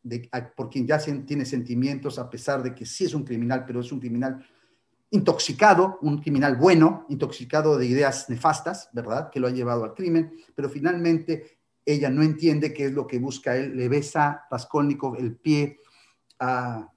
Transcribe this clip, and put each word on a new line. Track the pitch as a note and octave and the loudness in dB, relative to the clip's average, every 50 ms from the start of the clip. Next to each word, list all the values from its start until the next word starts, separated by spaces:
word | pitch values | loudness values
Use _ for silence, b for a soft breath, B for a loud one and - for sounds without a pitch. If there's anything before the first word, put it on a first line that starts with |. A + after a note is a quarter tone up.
| _ | _
De, | B2 A#2 A#2+ A#2+ - - | -10 -10 -10 -10 -8 -10
a, | B2 A#2+ | -10 -10
por | - _ - C3 A#2+ | -10 _ -12 -12 -8
quien | - C#3 A#2+ | -4 -4 0
ya | A2 D3+ D3+ | 0 0 0
se, | D3+ D3+ C#3+ C3 | 0 -4 -6 -6
tiene | - - D3 C#3+ C3 | -6 -6 -4 -4 -4
sentimientos, | B2 C#3+ B2+ A#2 - A#2+ A#2+ C3 C#3 C#3+ B2+ B2+ C#3+ - - | -4 -4 -6 -4 -2 -2 -2 0 -2 -2 -4 -6 -8 -8 -8
a | B2 A#2+ | -10 -10
pesar | - A2+ - - C#3 C3+ | -12 -6 -4 -2 -2 -2
de | B2 B2+ B2 | -2 -6 -8
que | - A#2+ | -8 -14
sí | - - - F#3+ | -14 -6 -4 -4
es | F3 D#3+ | -2 -2
un | D3+ B2 | -4 -4
criminal, | A#2+ A#2+ A#2 A#2+ A#2+ C3 B2+ B2+ | -4 -4 -4 -2 0 -2 -2 -4
pero | - A#2 B2 | -6 -6 -6
es | A#2+ A#2+ D3 | -6 -6 -8
un | B2+ | -8
criminal | B2+ A#2+ A#2 A#2+ C3 C3 C3 C3 b b b b b b b b b _ _ _ _ _ | -6 -4 -4 -2 -2 -4 -6 -8 b b b b b b b b b _ _ _ _ _
intoxicado, | G#3+ G3+ - E3+ E3+ - - - C#3 - G#3 G#3+ F#3+ E3+ F#3 F#3+ F#3+ - | 0 2 4 4 2 2 -2 -4 2 6 6 8 8 8 4 2 0 -4
un | D3 D3+ D3 D3 | -2 -2 -2 -2
criminal | - D#3+ D3 C3 C#3+ C#3+ B2+ | -2 -2 0 2 2 2 2
bueno, | A#2+ D3 F#3+ F3+ D#3+ D#3 E3 - - - - | 6 6 8 8 8 8 6 6 0 -8 -8
intoxicado | D3+ D3 D3+ - - - B2 A#2+ - D3+ D3+ D#3 D3 | -4 -4 -4 -6 -6 -12 -8 -2 0 2 4 4 2
de | C3+ B2+ | 2 2
ideas | A#2+ B2 C#3 C#3+ C3+ - - - - | 2 2 4 4 2 2 -2 -6 -8
nefastas, | C3 B2 - D#3 D3+ - - E3+ F#3+ - - _ | -8 0 2 2 2 2 -4 -8 -8 -8 -12 _
¿verdad? | - A#2+ A#2 G#2+ A2+ C#3 D3 - | -10 -8 -4 -4 -4 -4 -4 -4
Que | - C3+ | -4 -2
lo | B2+ | -2
ha | B2 | -2
llevado | B2+ B2+ A#2+ A#2+ A#2+ A#2+ A2 | -2 -2 -2 -2 -2 -2 -2
al | A2 - | -6 -6
crimen, | - F#3+ F3 E3 E3 D#3+ D#3 B B B B B | -6 -2 2 2 2 2 0 B B B B B
pero | - C#3 C3+ | -6 -6 -6
finalmente | - D3 C#3 E3+ F3 E3+ E3+ E3 E3 D#3+ D#3+ - D#3+ D3 - - _ _ _ _ _ _ _ | -6 -2 -2 -2 0 0 2 2 2 2 0 -4 -6 -6 -6 -18 _ _ _ _ _ _ _
ella | C#3+ D3+ C#3+ C#3+ C3+ | 0 0 2 2 0
no | C3 D3 D#3 | 4 4 4
entiende | D#3 D3 D3+ D#3+ D#3+ D3+ D3 D3 D3+ - | 2 2 2 2 2 4 4 0 -2 -2
qué | - C#3 | -4 -4
es | C3+ | -2
lo | C3 C#3+ B2+ | -2 -2 -4
que | - C3 B2 | -2 -4 -4
busca | B2 C3+ B2 - - C3+ B2 | -4 -4 -8 -4 -2 -2 0
él, | C3 C#3 C3+ C3 | 0 -2 -4 -4
le | B2+ B2 | -2 0
besa | B2 C#3 D3 D3 D3 - E3 D3 C#3+ C#3+ - - _ | 0 0 0 0 0 2 2 2 2 2 -4 -10 _
Raskolnikov | C3 B2 - - - D3 C#3+ C#3+ C#3+ C#3+ C3+ C3+ A#2 | -8 -8 -8 -2 0 2 2 2 0 -2 -4 -6 -4
el | B2 B2+ A2+ A2+ | -4 -6 -6 -6
pie | _ _ D#3+ D3+ D3 D3 C#3+ - b b b b b b b b b _ _ _ _ | _ _ 2 2 2 2 -2 -4 b b b b b b b b b _ _ _ _
a | B2+ B2+ B2+ B2 B2 B2 A#2 A2 G#2+ G#2+ _ | -2 0 0 0 -2 -4 -6 -8 -10 -14 _